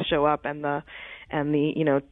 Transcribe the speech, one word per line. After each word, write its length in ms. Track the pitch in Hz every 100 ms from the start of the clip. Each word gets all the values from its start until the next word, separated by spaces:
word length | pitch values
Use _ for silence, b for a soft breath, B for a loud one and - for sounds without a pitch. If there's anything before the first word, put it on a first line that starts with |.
| 156
show 180 | 160 147
up 200 | 147 -
and 180 | 147
the, 200 | 147 143 B B B B B
and 220 | 156 147 151
the, 180 | 151 -
you 80 |
know 180 | 156 139 143